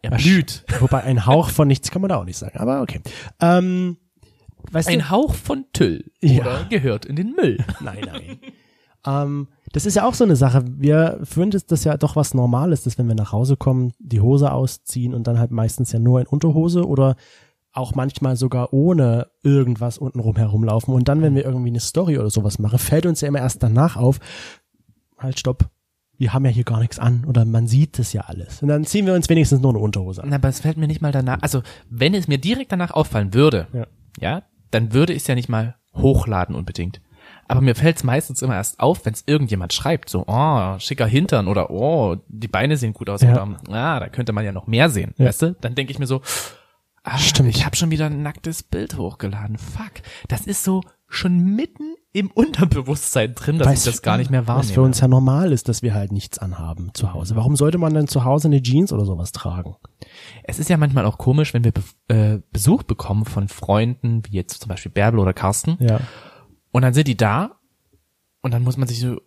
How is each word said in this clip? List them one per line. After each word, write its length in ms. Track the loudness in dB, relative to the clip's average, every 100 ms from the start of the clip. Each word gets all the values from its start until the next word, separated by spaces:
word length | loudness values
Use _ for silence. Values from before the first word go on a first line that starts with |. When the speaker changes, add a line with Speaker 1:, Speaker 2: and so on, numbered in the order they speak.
Speaker 1:
er 80 | -2
Speaker 2:
Ersch- 100 | 2
Speaker 1:
blüht. 400 | 4 4 2 -8 -8 0
Speaker 2:
Wobei 240 | 2 2
ein 220 | 0 0 4
Hauch 240 | 4 2
von 180 | 2 2
nichts 220 | 2 0
kann 140 | -4
man 60 | -2
da 80 | -2
auch 80 | -4
nicht 120 | -10
sagen, 220 | -12 -6
aber 220 | -4 -2
okay. 200 | -4 -8 -14 -16 -18 _
Ähm, 580 | 4 4 2 -2 -2 -6 _ _ _ _ -20 _ -6
weißt 180 | -2 0
Speaker 1:
Ein 100 | 0
Speaker 2:
du 100 | 2
Speaker 1:
Hauch 240 | 0 0 -2
von 300 | -4 -8 -6
Tüll 380 | 0 0 0 -10 _
Speaker 2:
Ja. 200 | 4 4
Speaker 1:
oder 240 | 2 -6 -4
gehört 360 | -2 -2 -4 -6
in 100 | -6
den 180 | -4
Müll. 240 | 0 0 0 -6
Speaker 2:
<laughs> 80 | -8
Nein, 240 | -12 -12 -12
nein. 340 | -14 -16 -20 -20 _ _ _ _ _ -6
Ähm, 420 | -4 -4 -6 -10 _ -8
das 120 | -6 -2
ist 100 | 0
ja 100 | 0
auch 80 |
so 100 | 2
eine 120 | 4 6
Sache. 280 | 6 4 0
Wir, 520 | -2 2 4 2 -2
für 180 | -6 -2
uns 140 | 0 0
ist 160 | 0
das 120 | 0
ja 140 | 0 0
doch 180 | 0 0
was 180 | 0
Normales, 500 | 2 2 2 0 0
dass 140 | -2 -2
wenn 100 | 0
wir 80 | 0
nach 160 | 0
Hause 260 | 0 0 2
kommen, 360 | 2 0 -2 -6
die 220 | -2 2
Hose 300 | 4 4 4
ausziehen 600 | 0 -2 -4 -10 -4 -4
und 140 | -2 -2
dann 120 | 0
halt 120 | 0
meistens 400 | 0 -2 -2 -2
ja 80 | 2
nur 200 | 4 4
in 80 | 2
Unterhose 580 | 0 2 2 2 0 0
oder 280 | 2 2 0 _ _ _ _ _
auch 220 | -10 -6 -4
manchmal 400 | -4 -2 -2 0
sogar 380 | 0 -2 0
ohne 540 | 2 4 4 4 2 -2 _
irgendwas 540 | 2 4 4 0 -4 -6
untenrum 380 | -6 -2 0 2
herumlaufen. 580 | 2 2 2 0 2
Und 140 | 2 4
dann, 140 | 4
wenn 140 | 4 2
wir 100 | 0
irgendwie 240 | -2 -2
eine 100 | -2
Story 380 | -2 -2 0 0
oder 100 | 0
sowas 300 | 0 0 -2
machen, 200 | 0 0
fällt 260 | 2 2 2
uns 160 | 0
ja 80 | -2
immer 100 | 0
erst 240 | -2 0
danach 320 | 2 4 2 4
auf, 240 | 2 2 -4 -18 -18 -20 _ _ _ _ _ _
halt, 220 | -8 -4
stopp, 300 | -4 0 -2 _ _ _ _ _
wir 160 | 0
haben 120 | 2 2
ja 60 |
hier 140 | 2 0
gar 140 | 0
nichts 200 | -2 0
an 260 | 0 0 2
oder 200 | 2 4
man 220 | 2 2
sieht 300 | 2 2 0
es 160 | -4
ja 80 | -6
alles. 400 | -8 -12 -14 -4
Und 60 | 0
dann 160 | 0 0
ziehen 200 | 0 2
wir 80 | 0
uns 140 | 4
wenigstens 320 | 4 6 4
nur 100 | 4
eine 80 | 2
Unterhose 420 | 0 -2 -6 -8
an. 80 | -4
Speaker 1:
Na, 60 | 0
aber 140 | 0
es 100 | 0
fällt 180 | -4 -2
mir 100 | -2
nicht 140 | -2
mal 100 | -2
danach, 300 | 0 0 -2
also 200 | -2 -4 -4 -18 _
wenn 240 | 0 0
es 140 | 2 0
mir 100 | 0
direkt 340 | 0 -4 -2
danach 200 | -4 -2
auffallen 420 | 0 0 0 0
würde, 340 | 4 4 4 -4
Speaker 2:
Ja. 140 | -10 -10 _ _ -8
Speaker 1:
ja, 240 | -6 -6 _ _ _
dann 240 | -2 2
würde 200 | 2 2
ich 80 | 0
es 40 | -2
ja 80 | -4
nicht 140 | -2
mal 260 | -2 -4 -8 _ 0
hochladen 600 | 2 4 2 -2 -2 -6
unbedingt. 460 | -8 -6 -8 -8 _ _ -20 -20 _
Aber 140 | 2
mir 140 | 2 4
fällt's 280 | 2 2
meistens 380 | -2 -2 -2 -6
immer 140 | -4 -4
erst 240 | -6 0
auf, 260 | 0 0 -4
wenn's 180 | -6 -2
irgendjemand 480 | 0 0 -2 -4
schreibt, 360 | -4 -2 -4 -4
so, 140 | -6 -2
oh, 500 | 0 2 0 -2 -6
schicker 260 | -8 -2 2
Hintern 400 | 2 2 0 2
oder 220 | 0 -2
oh, 460 | -2 0 0 0 -2 _
die 200 | -12 -6
Beine 300 | -2 0 0
sehen 160 | -2
gut 160 | -6 -8
aus 120 | 2
Speaker 2:
Ja. 100 | 4 4
Speaker 1:
oder, 160 | 0 -10 -10
ah, 260 | -6 -4 -4
da 100 | -6
könnte 220 | -6 -4
man 120 | -4 -4
ja 60 |
noch 160 | -6 -2
mehr 220 | 2 2
sehen, 240 | 2 -4 2
Speaker 2:
Ja. 80 | 2
Speaker 1:
weißt 140 | 4
du? 140 | -2 -2
Dann 160 | -6 -6
denk 140 | -6
ich 100 | -6
mir 80 | -4
so, 140 | -4 -4 -10 -10 -18 _ _ _ _
ah, 140 | -8 -2
Speaker 2:
Stimmt. 320 | 0 4 2
Speaker 1:
ich 160 | 2 -2
hab 100 | -2
schon 160 | -2
wieder 140 | 0 -2
ein 160 | -4
nacktes 400 | -8 -8 -12 -12
Bild 340 | -8 -8 -8 -8
hochgeladen, 600 | -8 -6 -8 -8 -8 -10
fuck. 340 | -10 -12 -14 -16 -20 -20 -8
Das 160 | -8 -6
ist 160 | -4
so 180 | -2 -2 -4 _ _
schon 300 | -4 0 2 2 0
mitten 400 | -4 -8 -14 -14 _
im 180 | -4 -2
Unterbewusstsein 1040 | 0 0 2 2 2 -2 -4 -2 -2 -2 -4
drin, 220 | -4 2
dass 100 | 2
Speaker 2:
Weißt 200 | 2 0
Speaker 1:
ich 60 |
das 80 | -2
gar 160 | -2 0
nicht 140 | 2
mehr 160 | 0 2
Speaker 2:
was 80 | 0
Speaker 1:
wahrnehme. 180 | 0
Speaker 2:
für 80 | 4
uns 180 | 4 4
ja 60 | 4
normal 420 | 6 4 2 2
ist, 160 | 0 -2
dass 120 | -2
wir 120 | -2
halt 180 | -2 -2
nichts 240 | -6 -8 -10
anhaben 520 | -10 -8 -8 -8 -10
zu 200 | -4 -4
Hause. 220 | -4 -4 0
Warum 200 | 0 2
sollte 200 | 2 2
man 160 | 0
denn 140 | 2 0
zu 160 | 0
Hause 240 | 2 2 4
eine 140 | 2
Jeans 320 | 4 2 2
oder 120 | 0 -2
sowas 260 | -2 -6
tragen? 420 | -8 -8 -8 -10 -14 -20 _ -20 -20 -20 -18
Speaker 1:
Es 140 | -12 -8
ist 100 | 0
ja 80 | 2
manchmal 280 | 4 2 0
auch 120 | 0
komisch, 360 | 2 2 2
wenn 100 | 2 2
wir 60 |
Be-, 400 | 0 -6 _ _
äh, 260 | 2 2 0 -4
Besuch 320 | 0 2 2
bekommen 420 | 0 -6 -2 -2 -2
von 220 | -4 -6
Freunden, 760 | -8 0 0 0 -2 -2 -2 -2
wie 100 | -6
jetzt 260 | -6 -12
zum 80 | -10
Beispiel 220 | -10 -6
Bärbel 280 | 0 2 4
oder 140 | 2
Carsten. 440 | 0 -2 0 -2 0
Speaker 2:
Ja. 200 | 2 0 -2 -12 -20 -20 _ _ _
Speaker 1:
Und 100 | 2
dann 100 | 4
sind 140 | 4 2
die 80 | 2
da 420 | 0 0 -4 _ _ _ _ _ _ _ _ _
und 120 | -4
dann 100 | 0
muss 140 | 0 -2
man 100 | -4
sich 140 | -2
so 180 | -4 -6